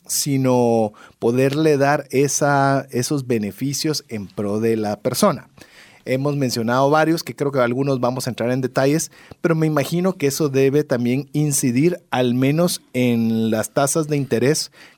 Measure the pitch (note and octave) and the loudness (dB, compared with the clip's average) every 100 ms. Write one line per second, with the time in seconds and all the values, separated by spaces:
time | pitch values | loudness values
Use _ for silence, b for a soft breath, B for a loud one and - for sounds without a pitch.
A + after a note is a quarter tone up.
0 | - - D3 C3+ C3 B2+ A#2+ A#2 A2 B | -8 -6 -2 0 2 2 4 2 0 B
1 | B _ A#2 B2 C3+ C#3+ D#3+ C#3+ C#3 D3 | B _ 0 2 2 2 2 4 2 0
2 | - C3 C#3+ - C#3+ C#3 C#3 C#3 - B2 | 0 0 0 0 0 2 2 0 -2 -4
3 | B2 D3 B2 A#2 G2+ - C3+ C#3 D#3 C#3+ | -2 -4 -2 -4 -4 -6 -6 -4 -4 -4
4 | - A2 F#2+ - G#2 G#2+ A2+ A2 G#2 G#2 | -8 -12 -10 -8 -4 -2 0 0 -2 -4
5 | C3 B2 G#3 C#3+ - _ B B B B | -4 0 0 0 -8 _ B B B B
6 | - C3 C#3+ C#3+ C3 A#2+ A2+ B2+ C#3 D#3 | -4 -2 -2 -2 -2 -2 0 2 4 4
7 | D#3 E3+ - - C#3+ A#2 A#2+ B2 C#3 C3+ | 2 0 -4 -6 -2 0 0 0 -2 0
8 | B2 C3 B2+ G#2+ A#2 B2+ B2+ - C#3 D#3 | -2 -2 -6 -4 -2 -2 -2 0 2 0
9 | - B B - E3+ D#3+ D#3 D3+ C3+ E3+ | -2 B B -6 -2 0 0 0 -2 -2
10 | F#3 F#3 C#3 C3+ D3+ C3+ C3+ C#3+ D3 B2 | -2 0 -2 0 0 2 2 2 0 0
11 | A#2+ C3 C#3 D3+ D3+ C#3 C3+ A#2+ E3 F3 | 0 -2 -2 -2 -2 0 0 2 2 0
12 | - B2 B2+ B2 C3 D3+ F3 - _ B2+ | -4 -2 0 2 2 2 0 -2 _ -2
13 | B2 A#2 A2+ A2+ A2+ A2 G#2 - C#3 E3 | 0 2 0 0 0 -2 -2 -2 0 0
14 | D3+ D3 C3 A2+ B2 D#3 - B B | -2 -4 -2 0 2 0 -4 B B